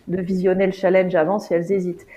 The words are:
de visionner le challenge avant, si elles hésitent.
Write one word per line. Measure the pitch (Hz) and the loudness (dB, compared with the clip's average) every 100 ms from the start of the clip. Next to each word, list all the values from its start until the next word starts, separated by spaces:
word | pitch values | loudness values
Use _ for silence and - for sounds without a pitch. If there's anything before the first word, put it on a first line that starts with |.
| - | -8
de | 185 | -6
visionner | 180 190 185 185 190 | -2 0 2 2 0
le | |
challenge | 190 185 190 185 180 | 0 2 2 2 2
avant, | 156 208 | 0 -2
si | 208 | -2
elles | 170 170 | -2 0
hésitent. | 196 180 170 - | -2 -2 -6 -14